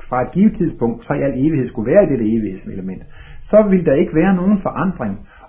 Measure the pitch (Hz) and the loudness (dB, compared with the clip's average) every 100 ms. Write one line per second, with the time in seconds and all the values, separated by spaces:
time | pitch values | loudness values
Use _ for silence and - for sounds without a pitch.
0 | - 123 127 175 214 - 165 - 117 - | -6 -4 -2 2 2 2 -4 -2 -4 -4
1 | - 143 139 127 151 147 120 117 110 196 | -6 -2 -2 0 0 0 -4 -4 2 4
2 | 185 127 110 113 101 92 107 95 92 92 | 4 2 0 -2 -4 -8 -12 -10 -10 -12
3 | - - - - - 208 202 185 165 139 | -16 -20 -20 -16 2 4 4 4 4 2
4 | 185 160 190 185 185 208 139 131 185 170 | 2 2 2 2 2 0 -2 -2 -4 -4
5 | 107 95 - - | -6 -8 -14 -20